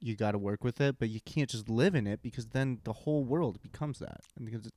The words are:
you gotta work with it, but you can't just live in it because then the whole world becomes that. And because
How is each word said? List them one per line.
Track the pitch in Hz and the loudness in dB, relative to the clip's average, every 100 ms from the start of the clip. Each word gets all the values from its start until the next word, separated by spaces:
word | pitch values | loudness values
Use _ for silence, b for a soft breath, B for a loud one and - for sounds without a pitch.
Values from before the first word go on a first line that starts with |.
you | 117 107 | -6 0
gotta | 107 104 | 2 2
work | 101 101 | 0 0
with | 123 - | -2 2
it, | 143 131 | 2 2
but | 117 | -2
you | 110 | -2
can't | - - 139 | -4 0 0
just | 120 107 | -2 0
live | 113 170 170 | 4 6 6
in | 101 | 2
it | 104 | -2
because | 127 120 113 | -4 -8 -4
then | 131 135 117 | 0 0 -2
the | - | -4
whole | 107 - 151 | -4 0 2
world | 127 151 147 92 | 2 2 0 -2
becomes | - - 151 131 | -10 -8 -6 -6
that. | - - - - | -10 -12 -16 -12
And | 117 | -8
because | 113 113 | -8 -10